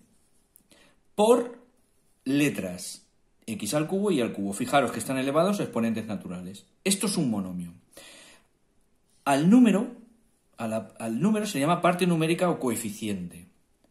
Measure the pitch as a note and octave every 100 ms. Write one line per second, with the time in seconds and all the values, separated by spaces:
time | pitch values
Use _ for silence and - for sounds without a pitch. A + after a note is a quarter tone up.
0 | _ _ _ _ _ _ _ _ _ _
1 | _ - G#3+ A#3+ - - _ _ _ _
2 | _ _ C3 C#3+ D3 G2+ F#2 F2+ - -
3 | _ _ _ _ - G#2+ G#2+ D3+ D#3 G3
4 | G#3 D#3 A2+ - G2 G2 B2+ C#3+ A#2+ A2+
5 | - C3 C3+ D3 F#3 G3+ B2+ A#2+ A2+ A2
6 | G#2+ F#2+ F2+ F2+ F2+ G2 - _ F#3+ G3
7 | G#3+ F3+ C#3 G#2 F#2 F2+ F2 - _ -
8 | - - - - _ _ _ _ _ _
9 | _ _ - C#3 E3+ B3 A#3 F#3+ B3 -
10 | - _ _ _ _ - A2+ A2 G2+ -
11 | A2+ A#2 G3 G#3+ - C3+ C#3+ E3+ E3+ F3+
12 | F3+ E3 D#3+ D#3+ F3+ D#3 B2+ G#2+ G#2+ G2+
13 | G#2+ G2 F2 E2+ F2+ _ _ _ _